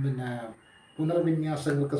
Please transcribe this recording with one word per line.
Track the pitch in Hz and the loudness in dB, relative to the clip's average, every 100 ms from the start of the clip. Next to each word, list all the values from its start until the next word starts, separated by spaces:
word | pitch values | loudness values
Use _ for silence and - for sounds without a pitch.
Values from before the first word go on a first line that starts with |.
പിന്നെ | 135 127 123 120 113 - - - - - | 0 -2 -4 -6 -8 -14 -20 -20 -16 -4
പുനർവിന്യാസങ്ങൾക്ക് | 156 175 170 160 156 147 151 143 143 | 0 2 4 2 0 -2 0 0 0